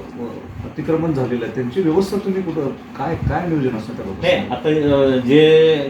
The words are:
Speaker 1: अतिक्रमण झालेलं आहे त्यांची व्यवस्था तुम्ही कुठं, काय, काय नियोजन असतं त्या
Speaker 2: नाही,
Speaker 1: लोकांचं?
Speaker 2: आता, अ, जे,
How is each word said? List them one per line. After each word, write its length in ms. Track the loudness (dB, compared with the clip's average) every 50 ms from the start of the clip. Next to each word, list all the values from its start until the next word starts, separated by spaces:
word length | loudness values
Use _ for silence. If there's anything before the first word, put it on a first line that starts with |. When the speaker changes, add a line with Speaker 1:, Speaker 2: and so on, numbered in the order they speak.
| -14 -14 -12 -12 -12 -10 -12 -12 -14 -14 -14 -12 -12
Speaker 1:
अतिक्रमण 480 | -12 -10 -8 -4 -2 -2 0 0 -2
झालेलं 320 | -2 -2 -2 -2 -2 -4 -4
आहे 100 | -6 -6
त्यांची 260 | -6 -6 -4 -2 0
व्यवस्था 380 | 0 2 2 2 0 0 -2 -4
तुम्ही 240 | -2 -2 -4 -4
कुठं, 260 | -4 -4 -4 -4 -4 -6
काय, 480 | -6 -10 -14 -16 -10 -8 -6 -6 -4
काय 320 | -4 -2 -2 -2 -2 -2 -2
नियोजन 280 | -2 0 0 -2 -2
असतं 180 | -4 -8 -8 -10
त्या 100 | -10 -10
Speaker 2:
नाही, 420 | -10 -8 -4 0 0 0 0 0 -4
Speaker 1:
लोकांचं? 420 | -6 -4 0 0 0 2 2 4
Speaker 2:
आता, 240 | 4 4 4 4 2
अ, 40 | 2
जे, 580 | 2 4 6 6 8 8 8 8 6 6 4 2 0